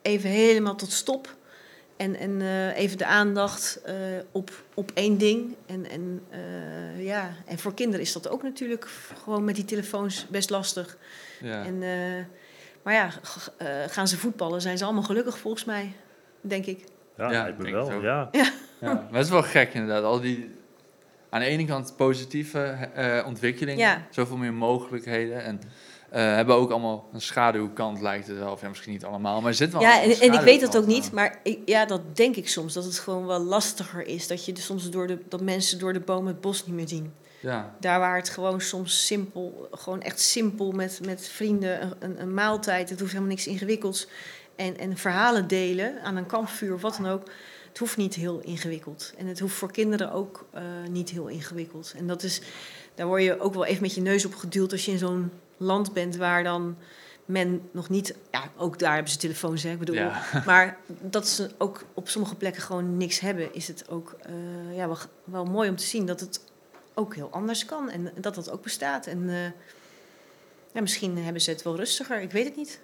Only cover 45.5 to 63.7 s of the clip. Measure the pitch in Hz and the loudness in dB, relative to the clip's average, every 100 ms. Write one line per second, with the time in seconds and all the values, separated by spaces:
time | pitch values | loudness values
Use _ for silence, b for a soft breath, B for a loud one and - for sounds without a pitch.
45.5 | 190 185 180 214 269 196 190 180 226 220 | 2 2 0 -2 -4 -4 -4 -2 -2 -2
46.5 | - 202 180 214 220 190 190 190 B B | -4 -4 -2 -4 -2 -2 -2 -6 B B
47.5 | B B - 233 - 190 185 170 170 - | B B -6 -4 0 -2 -2 -4 -4 -6
48.5 | 165 165 160 151 151 - - 185 180 190 | -6 -6 -6 -10 -12 -14 -10 -10 -4 -4
49.5 | 190 190 190 214 208 190 185 202 - - | -4 -6 0 2 2 0 -2 -6 -10 -16
50.5 | - 175 175 175 180 175 170 139 151 151 | -12 -10 -10 -4 -4 -4 -6 -8 -8 -8
51.5 | 170 165 160 165 - 175 175 185 170 B | -8 -10 -12 -14 -8 -4 -4 -2 -4 B
52.5 | B B B B - 175 190 185 180 190 | B B B B -4 2 4 6 4 0
53.5 | 190 175 190 196 190 185 196 196 - 175 | 0 0 2 0 0 2 2 2 -4 -4
54.5 | 196 190 196 208 190 180 180 180 - - | 0 0 0 -2 0 0 0 -2 -6 -20
55.5 | - 185 196 202 190 175 175 180 175 175 | -4 2 2 2 0 -2 0 2 4 2
56.5 | 175 175 170 B B B B - 190 180 | 0 -2 -6 B B B B -2 0 2
57.5 | 180 - 175 170 190 202 - - 127 143 | 0 -4 -10 0 0 0 -6 -4 -4 -4
58.5 | - 175 151 165 151 151 143 165 156 170 | -4 -4 2 2 2 0 -2 -4 -2 -2
59.5 | 160 165 170 165 117 101 - - 143 156 | -2 -4 -4 -2 0 0 -2 -2 0 8
60.5 | 180 185 - - 165 190 208 202 - 196 | 8 8 0 -16 -12 -2 -2 0 -2 -4
61.5 | - 202 202 - - 185 214 202 185 190 | -2 -2 -2 -12 -12 -6 -4 -4 -2 -4
62.5 | 180 - 180 180 175 180 - 190 190 160 | -4 -6 -4 -2 0 0 0 0 -2 -4
63.5 | - 165 | -6 -10